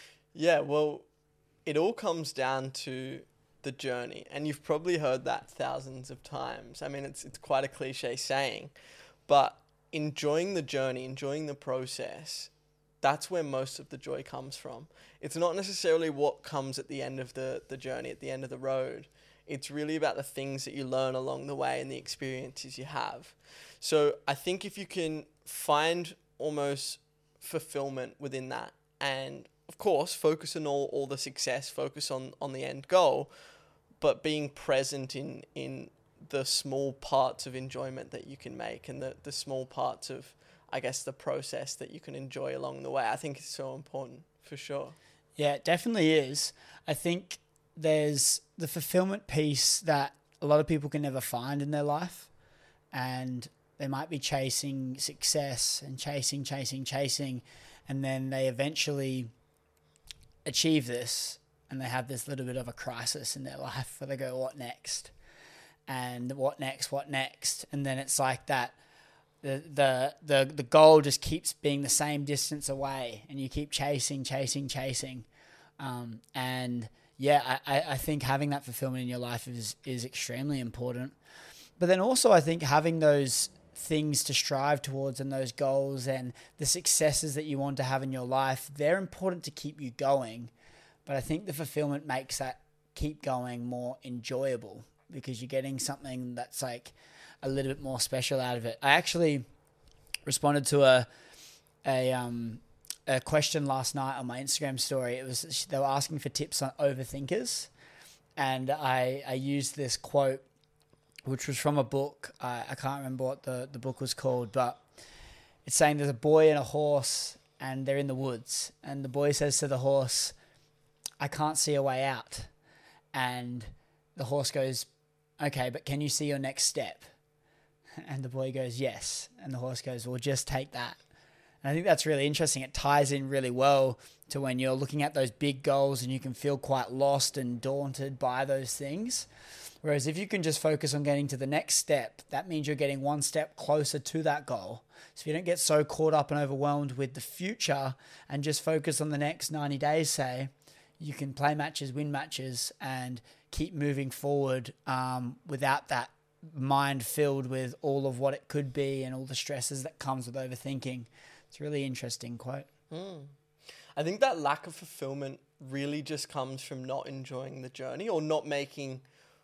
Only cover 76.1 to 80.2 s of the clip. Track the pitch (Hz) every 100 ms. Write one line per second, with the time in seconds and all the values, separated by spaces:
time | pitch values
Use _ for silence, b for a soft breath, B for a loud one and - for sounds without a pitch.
76.1 | 113 - 131 127 127 123 120 110 b b
77.1 | - 139 143 127 131 143 139 165 135 -
78.1 | 147 127 139 147 143 127 117 131 127 123
79.1 | 123 120 120 127 120 104 - 135 127 117
80.1 | -